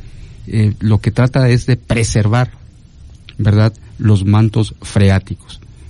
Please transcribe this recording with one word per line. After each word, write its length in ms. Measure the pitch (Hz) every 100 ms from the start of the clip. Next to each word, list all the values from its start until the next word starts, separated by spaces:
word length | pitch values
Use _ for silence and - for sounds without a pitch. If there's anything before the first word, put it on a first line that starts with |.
| - - - - -
eh, 260 | 113 107 -
lo 200 | 107 107
que 120 | 113
trata 380 | 107 123 135 127
es 160 | 123 -
de 100 | 127
preservar, 760 | - 120 107 113 101 120 123 - - - - - - - - -
¿verdad?, 360 | 104 104 110 - - -
los 280 | 107 101 98
mantos 480 | 104 110 107 107 -
freáticos, 800 | - 101 98 95 - - - - - - -